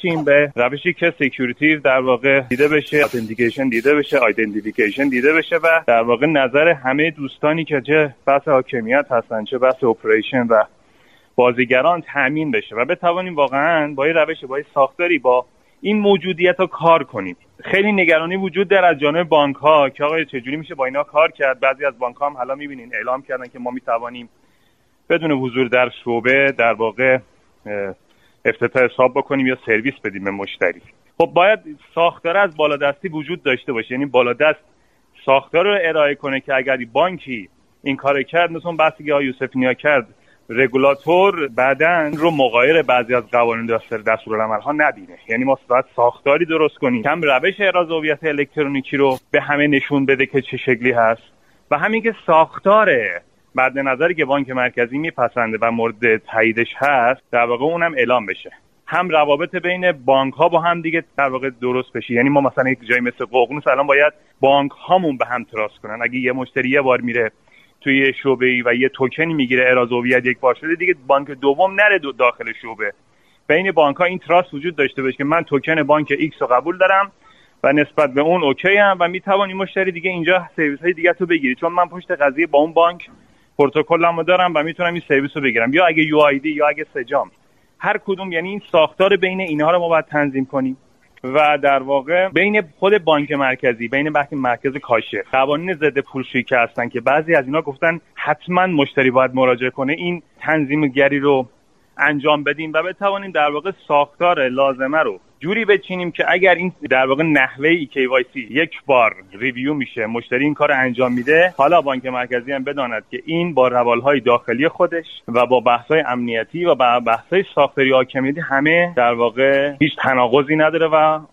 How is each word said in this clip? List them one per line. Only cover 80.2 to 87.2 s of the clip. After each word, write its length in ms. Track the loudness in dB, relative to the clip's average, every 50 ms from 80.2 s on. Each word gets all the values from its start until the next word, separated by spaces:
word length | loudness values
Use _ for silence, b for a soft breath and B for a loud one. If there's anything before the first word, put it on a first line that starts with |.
| 0 2 2 0 0 -4 -4
سرویس‌های 380 | -2 -2 -2 -2 -2 -4 -4 -2
دیگه 200 | 0 0 0 0
تو 120 | 0 -2
بگیری، 300 | -2 -2 0 0 -2 -2
چون 160 | -2 -4 -2
من 140 | 0 0 -2
پشت 260 | -2 -4 -10 -8 -8
قضیه 360 | -2 0 0 0 2 0 -2
با 120 | 2 2 2
اون 140 | 2 2 2
بانک 360 | 2 2 2 0 -4 -12 -20 -20 b b b b b b b _
پروتکلمو 640 | 0 0 2 2 -2 0 0 0 2 2 0 0 -2 0
دارم 280 | 2 2 2 2 2 0
و 80 | -2 -2
می‌تونم 300 | -2 -4 -4 -4 -4 -4
این 80 | -6 -2
سرویس 300 | 0 0 0 0 -2 -4
رو 60 | -4 -2
بگیرم، 300 | 0 0 0 0 2 2
یا 120 | 2 2
اگه 180 | 2 2 0 0
یو 140 | 2 4
آی 220 | 4 4 4 2 0
دی 120 | -2 -4
یا 160 | -2 0 0
اگه 180 | 0 0 -4 -10 -10 -10
سجام، 380 | -10 -6 -2 -2 -2